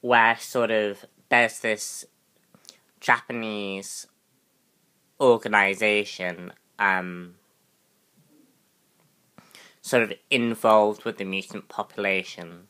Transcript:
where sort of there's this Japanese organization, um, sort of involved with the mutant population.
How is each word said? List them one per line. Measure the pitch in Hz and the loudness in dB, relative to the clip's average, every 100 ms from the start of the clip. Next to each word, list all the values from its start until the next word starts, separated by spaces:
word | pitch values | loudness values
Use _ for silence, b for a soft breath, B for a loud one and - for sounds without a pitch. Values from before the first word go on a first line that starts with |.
where | 123 120 113 113 | 4 6 6 2
sort | - 131 117 | -4 -2 0
of | 110 104 101 - _ _ | 2 0 -4 -16 _ _
there's | 123 117 - | 2 2 0
this | 117 107 - - - _ _ _ _ _ b b b _ | -4 -4 -6 -14 -18 _ _ _ _ _ b b b _
Japanese | - 117 - 120 110 107 101 98 98 - - _ _ _ _ _ _ _ _ _ _ _ | -2 -2 0 -10 -8 -8 -8 -10 -12 -16 -18 _ _ _ _ _ _ _ _ _ _ _
organization, | 135 117 117 104 98 95 107 104 101 - 90 87 90 - _ - | 4 4 4 2 2 2 0 0 -2 -6 -8 -8 -14 -20 _ -2
um, | 101 95 90 90 90 87 _ _ _ _ _ _ _ _ _ _ _ _ _ _ _ _ _ _ _ _ B B B B | 0 0 -4 -12 -16 -20 _ _ _ _ _ _ _ _ _ _ _ _ _ _ _ _ _ _ _ _ B B B B
sort | - 127 | -2 0
of | 110 - _ | 0 -6 _
involved | 135 120 113 117 107 107 104 - | -2 -2 0 4 6 4 0 -8
with | 107 | -8
the | |
mutant | 98 95 - - - | -8 -8 -8 -14 -14
population. | - 101 - 101 95 92 - 85 87 92 | -10 -10 -4 -2 -2 -6 -14 -16 -18 _